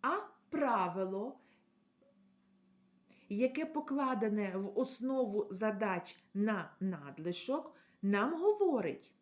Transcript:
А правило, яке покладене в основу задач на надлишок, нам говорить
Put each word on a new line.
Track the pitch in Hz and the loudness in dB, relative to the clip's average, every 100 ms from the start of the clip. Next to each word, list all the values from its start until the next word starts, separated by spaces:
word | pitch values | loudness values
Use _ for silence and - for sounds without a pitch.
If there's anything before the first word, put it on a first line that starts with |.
А | 254 392 - - _ | 0 -2 -4 -18 _
правило, | 302 285 220 180 180 190 196 240 - _ _ _ _ _ _ _ _ _ _ _ _ _ _ _ _ _ - - | 0 4 4 2 0 -2 -2 -4 -8 _ _ _ _ _ _ _ _ _ _ _ _ _ _ _ _ _ -20 -8
яке | 202 254 254 320 | 0 2 2 -4
покладене | 302 302 277 269 240 220 208 196 185 | -4 -4 -2 0 0 0 0 0 -2
в | 202 - | -2 -2
основу | 254 - 254 262 233 202 - | -2 -4 -2 0 0 -2 -4
задач | 190 220 202 208 180 - - _ | -2 -2 0 -2 -2 -4 -18 _
на | 196 208 202 160 - | -2 0 0 -4 -4
надлишок, | 190 165 143 143 165 175 - 294 - - _ _ | -4 -4 -10 -8 -6 -4 -2 -4 -4 -18 _ _
нам | 196 202 247 330 | 2 2 2 4
говорить | 392 415 381 262 165 139 - _ | 4 6 4 4 0 -4 -12 _